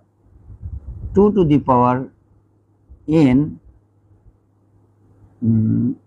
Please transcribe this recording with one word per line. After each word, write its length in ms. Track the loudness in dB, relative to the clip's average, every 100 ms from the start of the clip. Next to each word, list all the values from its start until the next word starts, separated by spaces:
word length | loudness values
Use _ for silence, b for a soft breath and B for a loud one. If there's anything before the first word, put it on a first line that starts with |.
| _ _ _ -20 -20 -18 -16 -16 -16 -16 -4 0
টু 140 | 2
to 120 | 2
the 160 | 2 0
power 440 | 2 2 2 0 -6 -16 _ _ _ _ _ _ _ -18 -2
n, 320 | 2 4 2 0 -8 -20 _ _ _ _ _ -20 _ _ _ _ _ _ _ _ _ -20 _
উম, 500 | -2 0 0 -2 -4 -6